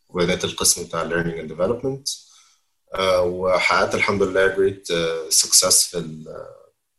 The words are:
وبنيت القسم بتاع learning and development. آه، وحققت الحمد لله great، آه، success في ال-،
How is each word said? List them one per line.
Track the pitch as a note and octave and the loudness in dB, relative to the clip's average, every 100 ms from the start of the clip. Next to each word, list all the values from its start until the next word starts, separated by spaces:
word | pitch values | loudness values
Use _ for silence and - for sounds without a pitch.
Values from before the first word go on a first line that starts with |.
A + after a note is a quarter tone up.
| _ | _
وبنيت | F2+ F2 F2 | -2 0 0
القسم | - - - - | -4 -2 0 0
بتاع | E2 E2 D#2+ | -4 -6 -2
learning | E2+ E2+ E2 | -2 -2 -4
and | D#2 | -8
development. | D#2 F#2+ A#2+ C3+ C3+ - - - - _ _ _ _ _ | -2 -2 -2 -4 -6 -8 -12 -14 -20 _ _ _ _ _
آه، | F#2 F#2+ F#2 | -2 2 4
وحققت | F2+ F2+ F#2 F2+ - F2+ F#2 | 2 0 0 2 4 2 2
الحمد | F#2+ - G2+ | 0 0 2
لله | F#2+ F#2+ F#2+ | 2 4 2
great، | G2 F#2+ F#2+ - | 4 0 0 -4
آه، | E2+ E2 E2 D#2+ | -2 -2 -4 -2
success | - - - F#2 - - | 0 4 4 4 4 2
في | F2 | -4
ال-، | D#2+ D#2 D#2+ E2 - - - _ _ | -8 -10 -14 -16 -16 -20 -20 _ _